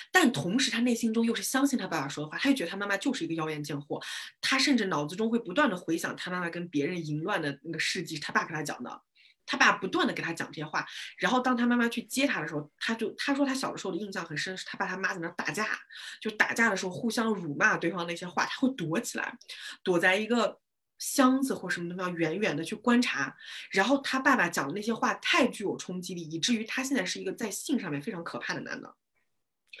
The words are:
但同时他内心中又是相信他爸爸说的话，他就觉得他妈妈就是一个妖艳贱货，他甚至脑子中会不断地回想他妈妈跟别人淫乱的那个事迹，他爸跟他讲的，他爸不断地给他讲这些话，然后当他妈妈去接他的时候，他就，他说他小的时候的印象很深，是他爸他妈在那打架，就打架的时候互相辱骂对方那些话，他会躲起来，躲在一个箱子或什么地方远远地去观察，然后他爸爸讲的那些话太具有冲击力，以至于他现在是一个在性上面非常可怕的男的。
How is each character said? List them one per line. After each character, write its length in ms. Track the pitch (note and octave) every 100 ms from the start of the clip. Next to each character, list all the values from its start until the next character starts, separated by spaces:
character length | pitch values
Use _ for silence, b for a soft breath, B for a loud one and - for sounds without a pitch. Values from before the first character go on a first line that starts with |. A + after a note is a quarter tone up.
| B
但 180 | F#4 C#4+
同 260 | - F3 A#3
时 100 | C4+
他 120 | A3+
内 120 | B3
心 200 | A3+ A3+
中 120 | A3+ A#3
又 80 |
是 80 | G#3+
相 240 | - C4 C#4+
信 140 | A3+
他 80 | F#3+
爸 140 | E3
爸 80 | C#3
说 140 | D3
的 60 | D3+
话， 80 | -
他 120 | C4+
就 60 | C#4
觉 100 | F3
得 40 |
他 60 | G3
妈 100 | G#3
妈 120 | G3
就 160 | C#4+
是 100 | -
一 40 | D#3+
个 60 |
妖 160 | D#3+ D#3
艳 140 | D3+
贱 160 | D3+ C#3+
货， 220 | D3 - B B B -
他 180 | - C4+
甚 160 | C#4+ B3
至 100 | F#3+
脑 180 | D3+ D3
子 100 | F#3
中 140 | A3
会 100 | A#3
不 140 | F3
断 160 | F3+ C#4+
地 60 | F3
回 220 | - E3
想 160 | - -
他 140 | F3+
妈 120 | F3+
妈 80 | E3+
跟 180 | F3 F3
别 180 | D3 D3
人 180 | F3+
淫 180 | D#3 D3+
乱 200 | F3 G3
的 160 | D3 C#3
那 80 | E3
个 80 | D#3+
事 240 | - F#3+
迹， 160 | E3+ D#3
他 140 | -
爸 100 | G#3+
跟 100 | F#3
他 80 | D#3+
讲 200 | D3 -
的， 180 | - - _ b b _ -
他 120 | C4
爸 140 | A#3+
不 160 | - F#3+
断 180 | E4 C#4
地 80 |
给 80 | -
他 120 | D#3
讲 140 | D#3+ D3
这 40 | D#3+
些 100 | D3
话， 200 | D#3+ - B B -
然 140 | F#3
后 80 | B3
当 160 | B3+ A#3+
他 100 | A#3+
妈 120 | A#3+
妈 100 | A#3
去 160 | A#3
接 240 | - B3 C4+
他 140 | F#3
的 60 | D#3
时 60 |
候， 160 | D3+ D3 _
他 160 | -
就， 180 | A3+ A3 -
他 160 | -
说 120 | C#4 C#4
他 80 |
小 180 | C4 -
的 60 | -
时 80 | G3
候 60 |
的 60 | F3+
印 140 | G#3
象 140 | F#3+ E3
很 120 | D3+
深， 180 | F#3+ F#3
是 80 | -
他 120 | -
爸 80 | F#3
他 120 | F#3
妈 160 | F#3+
在 60 | F#3+
那 80 | E3
打 200 | - -
架， 160 | D3+ A3 - - B B B
就 80 | A3
打 220 | G#3 -
架 160 | B2+ A#3
的 60 | F#3+
时 100 | F#3+
候 60 |
互 180 | F3 A3+
相 240 | A#3+ A3+
辱 220 | G3 E3 C#3+
骂 220 | G#3+ F3
对 120 | E3
方 160 | F#3 E3+
那 100 | E3+
些 120 | F3
话， 180 | - A#3+
他 140 | -
会 100 | C4 C4
躲 240 | D#3 F3+
起 180 | - -
来， 200 | - - B B B B
躲 140 | - F3
在 200 | F#3 G3
一 100 | G#3+
个 320 | A#3 G#3+ - _ _ _ _
箱 420 | - - B3+ C4
子 140 | - G3
或 140 | F#3
什 100 | F3+
么 80 | F3
地 60 | F3+
方 180 | F3+
远 240 | E3+ D#3 F3+
远 200 | G3+ D3+
地 40 |
去 140 | D#3+ G#3+
观 260 | A#3+ A#3+
察， 320 | B3 C#3 C3+ - B B B
然 160 | F#3+ G#3+
后 100 | C#4
他 200 | - C4
爸 160 | C#4 C4+
爸 140 | F3
讲 180 | - C#3
的 60 |
那 80 | F#3+
些 120 | G#3+
话 200 | A3+ A#3+
太 340 | G3 - F4 B3
具 160 | -
有 140 | F#3+ -
冲 240 | - F3+
击 120 | F3+
力， 80 | F3
以 160 | D#3 D#3+
至 160 | F#3+
于 120 | A3+ A3+
他 180 | -
现 120 | C4+ C4
在 100 | F#3
是 160 | G3
一 20 |
个 80 | F#3+
在 180 | F#3 A3+
性 300 | - - B3+
上 100 | F3+
面 120 | C#3+
非 100 | -
常 100 | F3
可 160 | E3+ A#2+
怕 160 | -
的 60 | D#3
男 220 | A#2 -
的。 120 | - - _ _ _ _ _ _ _ B